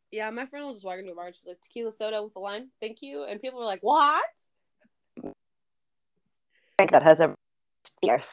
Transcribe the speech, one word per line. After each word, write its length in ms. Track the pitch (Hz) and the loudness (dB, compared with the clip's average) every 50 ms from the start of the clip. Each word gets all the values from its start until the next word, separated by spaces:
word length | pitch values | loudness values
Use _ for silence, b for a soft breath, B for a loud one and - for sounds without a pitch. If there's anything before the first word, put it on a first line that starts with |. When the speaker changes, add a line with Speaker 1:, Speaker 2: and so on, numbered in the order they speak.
| _ _ | _ _
Speaker 1:
"Yeah, 180 | 214 214 214 220 | -10 -8 -8 -8
my 160 | 226 240 269 | -8 -8 -10
friend 200 | 262 277 294 285 | -10 -12 -12 -12
will 80 | 277 240 | -12 -12
just 120 | 202 190 | -12 -10
walk 140 | 185 180 190 | -10 -10 -10
into 120 | 196 185 | -12 -14
a 40 | 170 | -14
bar 100 | 175 175 | -14 -14
and 80 | 180 175 | -16 -16
she's 100 | - - | -18 -18
like, 120 | 180 180 - | -20 -20 -20
'Tequila 300 | - - - 240 233 220 | -20 -14 -10 -8 -8 -8
soda 300 | 214 - 214 214 214 214 208 | -8 -6 -6 -4 -4 -6 -6
with 120 | 214 - | -8 -10
a 40 | 190 | -10
lime, 300 | 190 202 202 220 262 262 _ _ | -10 -8 -8 -10 -12 -16 _ _
thank 220 | - - - - | -12 -12 -12 -14
you.'" 220 | 294 277 285 285 285 | -16 -12 -12 -10 -10
And 180 | 269 208 214 | -10 -10 -10
people 180 | - 262 254 247 | -10 -10 -10 -8
are 40 | 233 | -6
like, 160 | 214 190 185 | -6 -6 -2
"What?" 420 | - 220 285 320 285 285 311 359 508 659 - - - _ _ _ _ _ _ _ _ _ _ _ _ _ _ - - | 0 2 4 6 6 4 4 2 -2 -4 -8 -14 -20 _ _ _ _ _ _ _ _ _ _ _ _ _ _ -16 -14
Speaker 2:
I 80 | 151 - _ _ _ _ _ _ _ _ _ _ _ _ _ _ _ _ _ _ _ _ _ _ _ _ _ _ _ _ - | -14 -16 _ _ _ _ _ _ _ _ _ _ _ _ _ _ _ _ _ _ _ _ _ _ _ _ _ _ _ _ 2
think 120 | 190 - | 4 6
that 120 | - 135 143 | 6 8 8
has 160 | 160 160 156 | 8 8 8
ever, 160 | 160 147 - - _ _ _ _ _ _ _ _ - - - _ - | 6 2 0 -4 _ _ _ _ _ _ _ _ -20 -20 -6 _ 2
yes. 200 | - 120 - - - | 2 2 2 0 -6